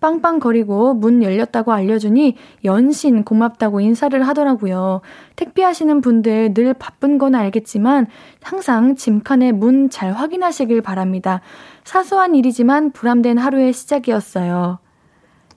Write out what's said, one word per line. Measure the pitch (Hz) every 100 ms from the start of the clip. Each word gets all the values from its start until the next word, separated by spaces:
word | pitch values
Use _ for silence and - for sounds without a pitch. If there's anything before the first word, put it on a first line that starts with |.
빵빵거리고 | 320 330 339 320 240 233 208 202 247
문 | 240 220 240
열렸다고 | 196 196 233 233 226
알려주니 | 214 190 220 208 240 294 240 - _
연신 | 190 196 269 294 302 226
고맙다고 | 208 220 233 233 220 202
인사를 | 214 226 285 262 262
하더라고요. | 285 285 240 196 185 190 190 - - - -
택배하시는 | 339 - 370 330 311 294
분들 | 247 226 226 220 220
늘 | 202 247
바쁜 | 262 - - 285 285
건 | 269
알겠지만 | 254 196 220 214 208 233 285 220 - - _
항상 | - 392 370 226 247 269
짐칸에 | - 214 208 262 254
문 | 208 226 269 269
잘 | - 190
확인하시길 | 214 311 359 359 320 240 233
바랍니다. | 214 190 190 185 190 185 - - - -
사소한 | - 381 370 392 370
일이지만 | 285 254 240 240 285 302
보람된 | - 233 240 240 240
하루의 | 262 269 254
시작이었어요. | 254 - 285 240 220 - 185 175 175 175 180 _ _ _ _ _ _ _